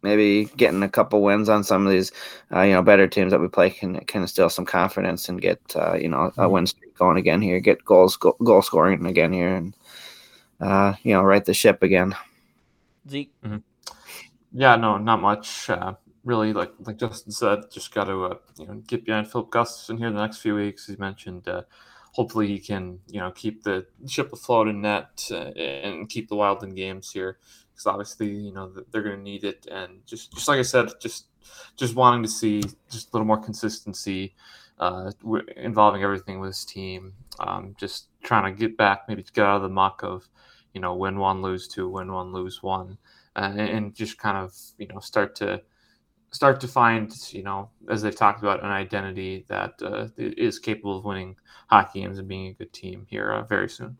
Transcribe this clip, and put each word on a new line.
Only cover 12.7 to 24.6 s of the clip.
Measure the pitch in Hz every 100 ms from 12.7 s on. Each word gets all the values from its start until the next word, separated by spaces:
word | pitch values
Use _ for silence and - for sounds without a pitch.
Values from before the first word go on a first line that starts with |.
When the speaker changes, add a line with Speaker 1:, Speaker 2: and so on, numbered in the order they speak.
| _ _ _ 147
Speaker 3:
Zeke? | 143 139 _
Speaker 2:
Mm-hmm. | 113 104 _ _ - - - - - _ _
Yeah, | 123 131 117
no, | 113 101
not | 110 113
much. | 98 104 - - -
Uh, | 87 90 95 _ _
really, | 123 120 107
like, | 101 87 _
like | - 107
Justin | 117 - -
said, | 104 110 104 -
just | - -
gotta, | 110 98 95
uh, | 92 90 _ -
you | 95
know, | 104 110
get | 120
behind | 113 110 107
Filip | 120 113
Gustavsson | 117 117 - - 113
here | 117
the | 104
next | 107 110
few | 110
weeks. | 104 104 98 -
As | 98
you |
mentioned, | 98 101 - 90 90
uh, | 90 - _ _ - _
hopefully | - - 110 104
he | 98
can, | - 101 92 90 _
you | 101
know, | 92
keep | - 113 110
the | 101 95 - _ 135
ship | - 135
afloat | 117 - 117